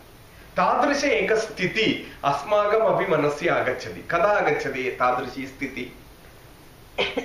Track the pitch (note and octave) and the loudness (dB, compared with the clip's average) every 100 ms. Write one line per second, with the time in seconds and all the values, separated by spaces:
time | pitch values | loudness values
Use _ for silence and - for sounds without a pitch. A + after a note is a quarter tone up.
0 | - - - - - - F3+ F#3 C#4+ C#4 | -20 -20 -20 -20 -10 0 2 2 2 2
1 | D4 G#3 F#3+ G#3+ - - F#3 A3 G#3+ - | 2 2 2 0 0 -4 -4 0 0 0
2 | - - C#3+ - - G#3 G#3 A3 F#3+ F3 | -4 -6 -2 -2 0 2 4 4 4 2
3 | F#3 D3+ D3 - E3 C3 A2+ - - - | 2 2 2 0 0 0 0 -4 -6 -12
4 | - E3+ G#3 G#3 E3 D3 C#3 B2+ B2 - | -4 2 2 4 2 0 -2 -4 -4 0
5 | B2+ B2 C3 C3+ C3 - C3+ B2 B2 - | 0 0 -4 -8 -10 -8 -8 -8 -12 -14
6 | - - - - - - - - - - | -20 -20 -20 -20 -20 -20 -20 -20 -12 -4
7 | G3+ - | -4 -4